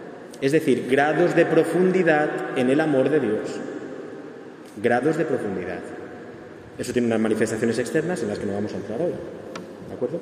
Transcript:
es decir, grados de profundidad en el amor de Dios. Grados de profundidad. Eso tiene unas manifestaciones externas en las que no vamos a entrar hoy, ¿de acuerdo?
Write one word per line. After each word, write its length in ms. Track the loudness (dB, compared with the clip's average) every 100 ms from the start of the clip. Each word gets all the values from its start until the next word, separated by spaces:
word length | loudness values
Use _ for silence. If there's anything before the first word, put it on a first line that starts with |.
| -14 -16 -16 -4
es 100 | 2
decir, 360 | 4 4 2 4
grados 460 | 4 4 4 4 4
de 100 | 4
profundidad 840 | 4 4 4 4 4 4 4 2 -2 -4 0
en 120 | 2
el 100 | 4
amor 280 | 4 4 4
de 100 | 2
Dios. 400 | 2 0 -2 -6 -8 -10 -10 -12 -12 -14 -16 -16 -18 -18 -16 -2
Grados 360 | 2 2 2 0
de 80 | 0
profundidad. 540 | -2 -2 -6 -6 -8 -10 -12 -14 -14 -16 -16 -18 -18 -14 -10
Eso 160 | -2
tiene 140 | 2 2
unas 120 | 4
manifestaciones 580 | 2 4 2 2 0 0
externas 460 | 0 0 0 -2
en 60 | -2
las 100 | -4
que 60 | -4
no 80 |
vamos 200 | -4 -4
a 40 | -6
entrar 240 | -6 -4
hoy, 100 | -4 -4 -8 -12 -14 -14 -14 -16 -14
¿de 40 |
acuerdo? 280 | -6 -4 -4